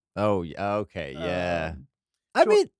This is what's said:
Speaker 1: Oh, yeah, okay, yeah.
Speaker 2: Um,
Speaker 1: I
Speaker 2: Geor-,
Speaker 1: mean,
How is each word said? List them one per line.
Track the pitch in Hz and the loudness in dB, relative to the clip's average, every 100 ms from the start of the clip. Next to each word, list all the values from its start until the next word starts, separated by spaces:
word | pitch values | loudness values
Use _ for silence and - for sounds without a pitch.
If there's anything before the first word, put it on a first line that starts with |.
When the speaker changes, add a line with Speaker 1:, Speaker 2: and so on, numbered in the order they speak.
| _ 95 | _ 0
Speaker 1:
Oh, | 107 98 | 2 2
yeah, | 82 73 101 104 | -2 -4 -2 -2
okay, | 101 92 71 | -4 -8 -8
yeah. | 76 87 90 90 85 80 | -6 -4 -2 -2 -2 -4
Speaker 2:
Um, | 80 135 _ _ _ _ | -8 -14 _ _ _ _
Speaker 1:
I | - | 2
Speaker 2:
Geor-, | - | 4
Speaker 1:
mean, | - - | 4 2